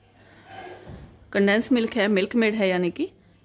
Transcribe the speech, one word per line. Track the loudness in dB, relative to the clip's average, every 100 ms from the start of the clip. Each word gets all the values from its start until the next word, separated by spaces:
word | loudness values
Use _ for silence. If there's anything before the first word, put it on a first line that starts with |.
| _ _ -20 -20 -20 -20 -18 -18 -18 -20 -20 -20 -6
कंडेंस | 0 2 2 2
milk | 0 2
है, | 0 2
milk | 2 2 2
made | 0 2
है, | 0
यानी | 0 -2
कि | -4 -8 -10 _ _